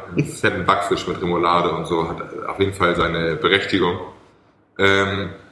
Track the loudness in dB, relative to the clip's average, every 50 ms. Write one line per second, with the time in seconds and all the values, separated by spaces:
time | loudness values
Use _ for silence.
0 | -8 -6 -2 -2 -2 -2 -2 -2 0 0 0 0 2 2 2 2 2 -2 -2 -2
1 | -2 -4 -4 -4 -2 -2 0 2 2 2 4 2 2 0 -2 -2 -2 -2 -2 0
2 | -2 -2 -4 -8 -10 -12 -12 -10 -8 -6 -2 0 0 0 0 2 2 2 2 2
3 | 0 0 0 0 0 -2 0 0 2 4 4 4 2 2 0 2 2 2 0 -2
4 | -6 -12 -16 -20 -20 _ _ _ _ _ _ _ _ _ _ 2 4 4 4 4
5 | 2 2 0 -4 -6 -8 -10 -14 -20 -20